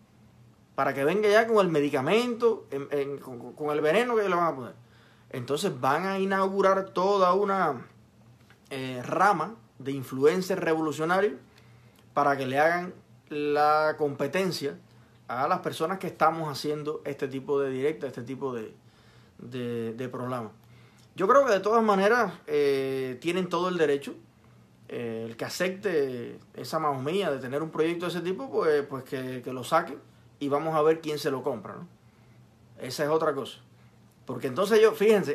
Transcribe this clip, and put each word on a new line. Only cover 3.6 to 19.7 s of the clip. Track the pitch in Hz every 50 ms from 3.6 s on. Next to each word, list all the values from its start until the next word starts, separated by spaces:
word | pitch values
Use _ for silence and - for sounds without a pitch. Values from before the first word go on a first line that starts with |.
| 151 151
el | 147 147
veneno | 151 151 165 220 247 247 233
que | 220
ellos | 202 190
le | 175
van | 175 170 160
a | 143
poner. | 135 120 101 - - - _ _ - - _ _ _ _ -
Entonces | - 131 120 - 143 156 202 180 147 127
van | 135 131 143 165 185
a | 190 196 190
inaugurar | 196 196 196 190 196 196 196 196 190 190 190 190 185 -
toda | - 180 180 202 202 196 185 180
una, | 185 196 208 196 196 190 175 151 131 120 - - - - _ _ _ _ - - - _ _ - - _ _ -
eh, | 135 135 131 127 127 123
rama | 120 131 156 170 185 208 196 160 160 202 226 - - _ _ -
de | 131 139
influencers | 139 135 127 - 135 131 139 156 180 190 180 - 185 -
revolucionarios | 170 160 160 160 160 151 135 151 160 165 180 190 202 220 262 - - - _ - - - - - - - _ - _ _
para | - 143 143 143 139
que | 135 135
le | 127 131 143
hagan | 151 165 170 175 180 185 - - - _ - - _ -
la | 156 147 147 147 147 147 151 151 151 151 156 156 151
competencia | 151 151 143 131 123 143 143 180 185 190 180 147 - 139 139 - - - _ - - - _ _ _ _
a | - 117 123 139 160
las | 185 180
personas | - 156 135 - 160 165 190 190
que | 190
estamos | 170 - - 156 160 160 165 156 151
haciendo | 135 - - 147 151 151 147 151 156 - -
este | 147 139 - 143 131
tipo | 131 135 127 139 143 139
de | 139 135
directa, | 131 127 135 156 156 - 143
este | 131 - 127
tipo | 120 127 135 120 139 131 123
de, | 113 107 - - - _ _ _ _ _ - - - - - _ -
de, | - 123 123 127 120 120